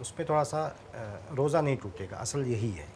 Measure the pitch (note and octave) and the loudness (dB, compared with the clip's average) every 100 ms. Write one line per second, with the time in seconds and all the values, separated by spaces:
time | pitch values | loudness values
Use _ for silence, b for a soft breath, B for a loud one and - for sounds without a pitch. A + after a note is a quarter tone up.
0 | B2+ - E3 D3+ C#3+ D#3 D#3 - - A2+ | -8 -4 2 4 4 2 -2 -6 -12 -10
1 | A2 G2+ F#2+ C#3+ C#3+ D#3+ D3+ C3 G2+ - | -8 -10 -4 2 4 6 4 2 -2 -8
2 | F#2+ F2+ A#2 C#3+ C3 A#2 A2+ F#2 D2 | -8 -6 -4 -2 0 0 0 -2 -8